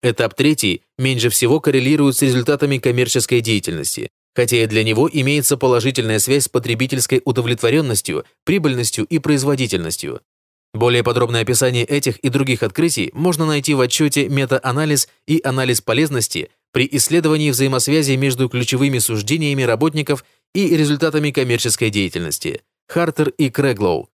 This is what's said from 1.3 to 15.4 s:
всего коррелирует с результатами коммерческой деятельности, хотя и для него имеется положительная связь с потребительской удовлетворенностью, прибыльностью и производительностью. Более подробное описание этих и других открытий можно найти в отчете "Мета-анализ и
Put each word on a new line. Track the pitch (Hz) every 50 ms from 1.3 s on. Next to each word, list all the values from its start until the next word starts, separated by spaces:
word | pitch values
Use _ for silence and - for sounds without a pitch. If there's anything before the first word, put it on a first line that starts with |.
всего | 107 - 127 117 139 156
коррелирует | - 151 131 131 123 131 151 151 143 139 127
с | -
результатами | 147 135 123 127 120 147 147 139 151 143 139 127
коммерческой | - 131 120 123 127 117 - 127 113 - 127 120
деятельности, | 117 113 110 101 - - 82 78 71 - - - - - _ _ _ _ _
хотя | - 123 117 120 117
и | 113
для | 110 107 110
него | 110 113 110 110 143 165
имеется | 160 151 127 135 147 147 135 - 143
положительная | 120 - 127 123 120 110 117 117 - 117 110 110 107
связь | - - 135 143 131
с | -
потребительской | - 123 117 113 117 113 127 127 - 135 123 - 139 123 -
удовлетворенностью, | - 123 127 120 117 120 113 - 113 123 156 156 131 110 98 - - 78 73 - _ _ _ _
прибыльностью | - 175 196 156 151 131 123 120 113 - - 107
и | - 170 156
производительностью. | - 151 151 139 131 143 143 131 131 110 - 90 82 80 78 - - 71 64 - _ _ _ _ _ _ _ _ _ _ _
Более | 107 117 120 123 123
подробное | 113 117 117 120 120 117 120 117
описание | 113 101 123 113 135 127 127 120 117
этих | - 143 143 - 135 110 -
и | - 135
других | 120 139 139 131 127 -
открытий | - - - - 156 170 - 120 90 65 -
можно | 113 156 180 170 147 160
найти | 156 151 147 135 - 147
в | 135
отчете | 127 120 - - 156 143 - 143 139 -
"Мета-анализ | 139 139 135 123 135 127 - 131 127 139 156 156 147 135 - _ _ _ _
и | - 156 160